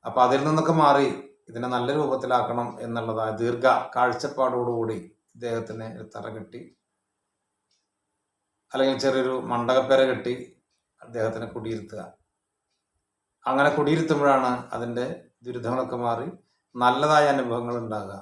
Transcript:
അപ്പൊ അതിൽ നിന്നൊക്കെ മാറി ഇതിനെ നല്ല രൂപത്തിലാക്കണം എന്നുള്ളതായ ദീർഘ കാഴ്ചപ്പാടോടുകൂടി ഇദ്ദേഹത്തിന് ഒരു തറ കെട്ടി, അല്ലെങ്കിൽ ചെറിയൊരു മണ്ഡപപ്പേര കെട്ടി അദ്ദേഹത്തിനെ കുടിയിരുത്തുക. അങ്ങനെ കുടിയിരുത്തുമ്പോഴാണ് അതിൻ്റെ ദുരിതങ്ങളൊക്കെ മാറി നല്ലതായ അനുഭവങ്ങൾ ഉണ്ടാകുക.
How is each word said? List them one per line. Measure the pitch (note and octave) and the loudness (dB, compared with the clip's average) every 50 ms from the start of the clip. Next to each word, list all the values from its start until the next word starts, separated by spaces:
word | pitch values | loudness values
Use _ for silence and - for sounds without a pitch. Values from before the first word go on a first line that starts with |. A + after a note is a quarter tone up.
| - | -10
അപ്പൊ | A#2 - B2+ B2+ | -2 2 4 4
അതിൽ | B2+ C3+ C#3 C#3 | 6 4 2 2
നിന്നൊക്കെ | D#3 D#3 D#3+ D3 D#3+ D#3+ D#3+ D3+ | 2 2 2 2 2 4 6 6
മാറി | C#3+ C#3 C#3+ C#3 B2 - - - - _ _ _ - | 6 6 6 4 2 0 -6 -12 -18 _ _ _ -14
ഇതിനെ | A2+ A#2 B2 B2+ B2+ | -10 -8 -4 -4 -2
നല്ല | A#2+ A#2+ B2 C#3+ | -2 -2 0 0
രൂപത്തിലാക്കണം | D3+ D3 C3 C3 C3 B2+ B2 B2+ B2 - - A#2+ A#2+ A#2+ A2 - - A#2+ | 0 0 0 -2 -4 0 2 2 2 2 0 -2 -4 -4 -6 -8 -10 -10
എന്നുള്ളതായ | A#2 A#2 A#2 A2 A2+ A2 A2 A2 A2 G#2+ G#2 | -6 -6 -6 -4 -4 -4 -2 -2 -4 -2 -2
ദീർഘ | A#2 A#2+ A#2+ A#2 B2 B2+ A#2 A2+ G#2 - - | -2 -2 -2 2 4 4 4 4 0 -4 0
കാഴ്ചപ്പാടോടുകൂടി | B2 B2 B2 A2 - - C#3 - C3 C3 B2+ B2 B2 A#2+ A#2+ A#2 A#2 A2+ A2 G#2+ F#2+ F2 - _ _ _ _ _ | 0 0 2 0 -2 -6 -6 -2 0 0 0 0 -2 -2 -2 -2 -2 -2 -4 -4 -6 -10 -16 _ _ _ _ _
ഇദ്ദേഹത്തിന് | A#2 A#2+ A#2 A2+ A2+ A2 - A2 A2+ A2 A2 G#2+ | -10 -6 -4 -4 -4 -6 -8 -10 -10 -10 -12 -12
ഒരു | A2+ A2 - - | -14 -16 -14 -14
തറ | A2 G2+ A2+ A2 | -12 -12 -12 -12
കെട്ടി, | A2 - - - A#2+ - - _ _ _ _ _ _ _ _ _ _ _ _ _ _ _ _ _ _ _ _ _ _ _ _ _ _ _ _ _ _ _ _ _ _ _ _ _ _ _ _ | -12 -14 -16 -16 -18 -18 -20 _ _ _ _ _ _ _ _ _ _ _ _ _ _ _ _ _ _ _ _ _ _ _ _ _ _ _ _ _ _ _ _ _ _ _ _ _ _ _ _
അല്ലെങ്കിൽ | - C3+ C3+ C3+ C3 B2+ C3 | -2 0 2 2 0 2 0
ചെറിയൊരു | C3+ C3 C3 B2+ C3 C3 C3 B2+ A#2+ | 0 2 2 0 0 -2 -4 -4 -4
മണ്ഡപപ്പേര | A#2+ A#2+ A#2+ A#2+ B2+ C3 C3 C3+ C3+ C3 C3 C3 | -4 -2 0 2 2 2 4 4 4 4 4 2
കെട്ടി | B2 G#2+ - B2 B2 B2+ - - _ _ _ _ _ _ _ _ _ _ | 0 -4 -4 -6 -6 -6 -10 -18 _ _ _ _ _ _ _ _ _ _
അദ്ദേഹത്തിനെ | - A#2 A#2 A#2 A2 A2+ A2+ A2+ A#2 A2+ - | -20 -12 -6 -4 -4 -4 -4 -6 -10 -10 -10
കുടിയിരുത്തുക. | A#2+ A2 A2+ A2+ A2 G2 - A2 G#2 - - _ _ _ _ _ _ _ _ _ _ _ _ _ _ _ _ _ _ _ _ _ _ _ _ _ _ - | -10 -8 -8 -8 -8 -10 -12 -14 -14 -14 -16 _ _ _ _ _ _ _ _ _ _ _ _ _ _ _ _ _ _ _ _ _ _ _ _ _ _ -6
അങ്ങനെ | B2+ C3+ C3+ C#3+ D3 C#3+ | -2 0 2 2 2 2
കുടിയിരുത്തുമ്പോഴാണ് | D3+ C#3+ C#3+ D#3+ D#3+ D#3+ D#3+ D#3 C#3+ C#3+ C#3+ C3+ C3 B2+ B2 B2 B2 - - - | 2 2 2 2 2 2 2 2 4 6 4 4 4 4 0 -2 -2 -6 -10 -8
അതിൻ്റെ | A2 A#2 A#2 A#2 A#2+ B2 C3+ - - - _ _ _ A#2+ | -8 -6 -4 -4 -4 -4 -4 -6 -10 -14 _ _ _ -14
ദുരിതങ്ങളൊക്കെ | B2 B2 A#2+ A2 A#2+ B2+ C3 B2 - B2 A#2+ A#2+ | -10 -10 -6 -4 -2 -2 -2 -2 -4 -4 -4 -2
മാറി | A#2+ A#2 A2+ C3+ F3 - - _ _ _ _ _ _ _ | -2 -2 -2 -4 -10 -12 -14 _ _ _ _ _ _ _
നല്ലതായ | A#2+ B2 B2 C3 C3+ D3 D3+ D3+ D3+ D3 C#3+ C#3 | 2 4 4 4 4 4 6 6 6 6 6 4
അനുഭവങ്ങൾ | C3+ B2 A#2+ A#2 A#2+ A#2+ A#2+ A#2+ A#2+ A2+ | 2 0 -2 -2 -4 -4 -4 -4 -6 -4
ഉണ്ടാകുക. | A2 G#2+ G#2 G2+ F#2+ G2 G2 | -6 -6 -6 -6 -8 -12 -14